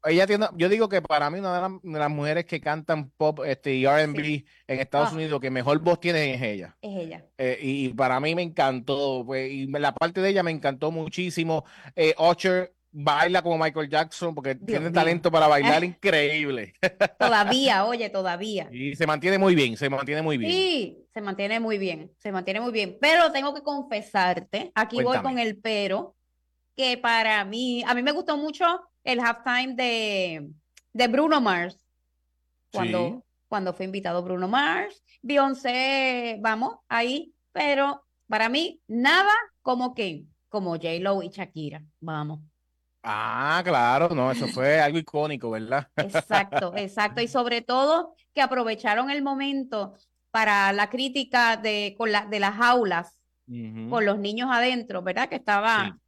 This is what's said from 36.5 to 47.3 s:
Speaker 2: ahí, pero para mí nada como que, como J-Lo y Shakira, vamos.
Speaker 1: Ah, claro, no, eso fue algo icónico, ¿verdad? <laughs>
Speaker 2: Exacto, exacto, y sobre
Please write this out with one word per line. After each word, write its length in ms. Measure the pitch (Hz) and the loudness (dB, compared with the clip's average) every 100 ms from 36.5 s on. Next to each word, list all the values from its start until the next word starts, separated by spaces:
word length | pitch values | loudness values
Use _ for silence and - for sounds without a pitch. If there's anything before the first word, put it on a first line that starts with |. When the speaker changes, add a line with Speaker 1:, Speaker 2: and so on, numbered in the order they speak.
| 220 262 466 _ | -2 -4 -6 _
Speaker 2:
ahí, 440 | 233 240 285 339 _ _ | -2 0 -4 -8 _ _
pero 500 | - 294 277 277 285 _ _ _ | -2 0 2 0 -2 _ _ _
para 200 | 220 226 | 0 0
mí 320 | 277 330 - - | 0 -4 -8 -8
nada 460 | 226 262 349 392 440 440 _ | 0 4 4 4 2 0 _
como 340 | - 247 247 | -2 -2 -2
que, 300 | 247 196 151 - _ _ | -4 -6 -6 -16 _ _
como 240 | 208 185 165 | -6 -4 -4
J-Lo 460 | 165 170 190 196 | -4 -2 0 -2
y 60 | 175 | -4
Shakira, 520 | 202 180 160 147 156 151 _ | -10 -12 -8 -10 -10 -20 _
vamos. 400 | 165 156 151 156 151 _ _ _ _ _ | -8 -6 -6 -10 -16 _ _ _ _ _
Speaker 1:
Ah, 580 | 107 107 113 113 143 170 | -6 -4 -4 -2 0 0
claro, 460 | 180 143 120 135 170 | 2 2 4 4 2
no, 160 | 160 127 | 2 0
eso 160 | 123 127 | 0 -4
fue 340 | 110 135 156 | 0 4 4
algo 160 | 147 165 | 4 0
icónico, 520 | 156 147 151 139 117 | -4 -4 -2 -4 -6
¿verdad? 380 | 110 110 135 139 | -6 -2 -4 -2
<laughs> 40 | - | -6
Speaker 2:
Exacto, 760 | 196 165 - 208 196 147 180 190 | -2 -2 2 0 2 -2 -2 -6
exacto, 440 | 196 220 208 240 | -6 -2 -2 -2
y 80 | |
sobre 320 | 233 | -2